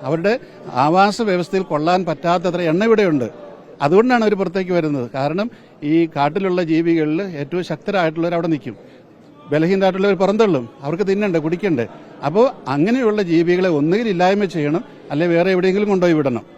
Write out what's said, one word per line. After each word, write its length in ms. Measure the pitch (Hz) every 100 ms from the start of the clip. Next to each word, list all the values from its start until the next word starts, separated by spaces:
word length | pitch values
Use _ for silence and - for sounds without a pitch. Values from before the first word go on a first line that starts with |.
| 135
അവരുടെ 260 | 165 185 247 - - - 127
ആവാസ 320 | 147 180 202 202 220
വ്യവസ്ഥയിൽ 360 | 180 170 190 185
കൊള്ളാൻ 300 | 151 156 180 170
പറ്റാത്തത്ര 520 | 151 170 180 175 175 170
എണ്ണ 140 | 165 226
ഇവിടെയുണ്ട്. 380 | 214 196 147 113 - - - - -
അതുകൊണ്ടാണ് 380 | 143 185 247 247 214
അവർ 80 | 202
പുറത്തേക്ക് 320 | 185 190 180 175
വരുന്നത്. 280 | 156 143 120
കാരണം 320 | 135 143 170 233 - - - 147
ഈ 20 | 160 165 151
കാട്ടിലുള്ള 460 | 147 175 190 180 165
ജീവികളിൽ 480 | 160 170 170 151 160 196 156
ഏറ്റവും 220 | 143 180 165
ശക്തരായിട്ടുള്ളവർ 640 | 160 - 196 165 156 170 170
അവിടെ 120 | 170
നിൽക്കും, 220 | 151 127 101 - - - - - - -
ബലഹീനരായിട്ടുള്ളവർ 680 | 147 165 196 190 190 202 185
പുറന്തള്ളും. 440 | 190 214 220 147 117 - 139
അവർക്ക് 200 | 170 190
തിന്നണ്ടേ, 300 | 196 208 165 156
കുടിക്കണ്ടേ? 400 | 175 196 139 113 - - - 139
അപ്പോൾ 180 | 180 262 - -
അങ്ങനെയുള്ള 480 | 143 180 254 233 214 185
ജീവികളെ 380 | 165 170 180 185 151
ഒന്നുകിൽ 320 | 151 196 233
ഇല്ലായ്മ 340 | 175 180 202 196 165
ചെയ്യണം, 280 | 147 165 - - -
അല്ലെ 160 | 143 175
വേറെ 180 | 170 180 185
എവിടെയെങ്കിലും 340 | 185 190 208
കൊണ്ടുപോയി 240 | 190 175 156
വിടണം. 240 | 139 117 -